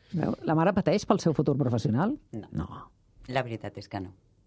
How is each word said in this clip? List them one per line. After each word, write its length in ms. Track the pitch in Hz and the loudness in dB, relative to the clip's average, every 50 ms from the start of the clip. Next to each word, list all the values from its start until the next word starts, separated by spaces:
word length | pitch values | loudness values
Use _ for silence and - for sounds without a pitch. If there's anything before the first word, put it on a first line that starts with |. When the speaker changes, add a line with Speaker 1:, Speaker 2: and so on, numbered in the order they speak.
| _ _ - | _ _ -4
Speaker 1:
Veu? 220 | 170 151 - 240 - - | -2 -2 -2 -2 -2 -2
La 120 | 339 160 | 0 2
mare 200 | 156 165 185 190 | 4 4 4 2
pateix 320 | 190 180 - - 214 - | 2 2 2 2 2 2
pel 120 | - 220 196 - | 2 2 4 4
seu 120 | 170 151 | 2 2
futur 220 | - 147 143 143 135 | 2 2 2 2 2
professional? 560 | 143 123 113 117 - 139 107 123 165 214 294 294 - _ | 2 2 2 2 2 2 2 2 2 0 -2 -4 -8 _
Speaker 2:
No. 200 | - 110 98 - | -14 -14 -12 -8
Speaker 1:
No. 180 | - - - - - - - - _ _ _ _ _ - - | -6 -6 -6 -6 -8 -14 -18 -20 _ _ _ _ _ -18 -12
Speaker 2:
La 180 | - 127 135 123 | -4 -2 -2 -2
veritat 360 | 120 117 110 - 104 - - | -2 -6 -8 -8 -10 -12 -12
és 100 | 101 - | -12 -10
que 140 | - 101 95 | -8 -8 -8
no. 120 | 92 95 - _ _ _ _ _ | -10 -12 -18 _ _ _ _ _